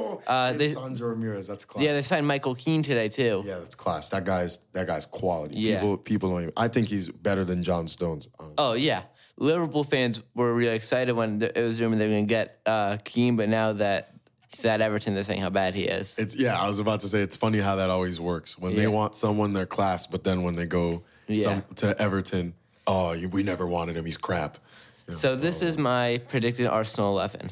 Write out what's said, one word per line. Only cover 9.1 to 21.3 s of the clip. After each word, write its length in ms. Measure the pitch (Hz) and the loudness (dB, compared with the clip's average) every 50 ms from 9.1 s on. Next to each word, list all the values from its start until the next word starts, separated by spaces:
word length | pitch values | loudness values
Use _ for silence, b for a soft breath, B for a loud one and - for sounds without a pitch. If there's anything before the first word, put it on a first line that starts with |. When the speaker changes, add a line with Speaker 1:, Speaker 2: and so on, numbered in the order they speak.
| b b b b b | b b b b b
Speaker 1:
Liverpool 460 | - - 147 160 175 170 151 131 147 143 | 0 2 2 2 2 0 0 0 -2 0
fans 380 | 143 151 131 127 120 107 110 - _ _ | 2 2 2 2 2 0 -4 -10 _ _
were 180 | 117 120 120 117 | 0 2 2 4
really 220 | 120 120 117 113 | 4 2 2 2
excited 380 | 113 110 - 135 123 127 123 120 | 0 -2 0 0 0 2 2 2
when 260 | 117 113 110 104 107 | 0 0 0 0 0
th-, 120 | 113 - - | -2 0 0
it 60 | 117 | 0
was 200 | 117 117 113 113 | 0 0 0 0
rumored 160 | 117 113 110 107 | 2 2 2 2
they 80 | 107 | 2
were 60 | 107 107 | 2 2
gonna 120 | 104 104 | 2 2
get, 320 | 104 117 110 104 - - _ _ | 2 2 0 0 -2 -8 _ _
uh, 300 | 107 110 107 101 98 104 107 - | 0 2 2 0 0 -2 -4 -8
Keane, 320 | - - 120 120 123 120 | -4 0 2 4 4 4
but 120 | 110 107 104 | 2 2 2
now 240 | 113 110 110 110 107 | 2 2 2 0 2
that 400 | 104 104 101 98 85 - - - - _ _ _ _ _ _ - | 2 2 2 2 0 -2 -8 -20 -20 _ _ _ _ _ _ -10
he's 120 | - - | -2 0
at 160 | 113 110 107 | 2 2 4
Everton, 340 | 110 110 104 104 - 110 101 | 2 2 0 0 0 0 -2
they're 80 | 98 98 | -2 -2
saying 180 | 104 92 98 | -2 -2 -2
how 80 | 95 90 | -2 0
bad 240 | 95 98 95 92 92 | 0 2 0 2 0
he 100 | 98 90 | -2 -2
is. 300 | 87 90 92 101 - - - | -2 -2 -2 -4 -6 -4 -4
Speaker 2:
It's, 160 | 110 - - | -4 -4 0
yeah, 240 | - 131 120 101 87 | 0 0 2 2 0
I 60 | 95 | 0
was 120 | 101 104 101 | 0 0 0
about 200 | 104 110 107 101 | 0 0 0 0
to 60 | 101 | -2
say, 140 | 95 104 104 | 0 0 0
it's 140 | 98 92 - | 0 0 -2
funny 240 | - 117 110 110 107 | -2 0 2 2 2
how 160 | 98 98 98 | 2 2 2
that 120 | 95 95 92 | 2 2 2
always 300 | 92 92 92 90 87 85 | 2 0 0 -2 -4 -4
works. 360 | 85 90 87 82 - - - - | -2 -2 -4 -4 -6 -10 -10 -6
When 160 | 90 92 104 | -4 0 2
they 80 | 107 107 | 2 2
Speaker 1:
Yeah. 40 | 107 | 4
Speaker 2:
want 260 | 104 107 107 101 - | 4 2 0 0 -2
someone, 380 | - - 107 104 104 104 101 98 | 0 0 2 2 2 2 2 2
they're 120 | 95 92 | -2 -2
class, 400 | - - - 101 95 92 87 - | -2 -2 0 0 0 0 -2 -4
but 180 | - - 90 - | -6 -6 -2 0
then 200 | 98 92 90 90 | 0 0 2 0
when 100 | 87 85 | -2 -2
they 120 | 85 87 | -2 -2
go 360 | 82 87 87 85 85 85 87 - b b b b | 0 0 0 2 0 -2 -4 -8 b b b b
Speaker 1:
Yeah. 160 | - | -2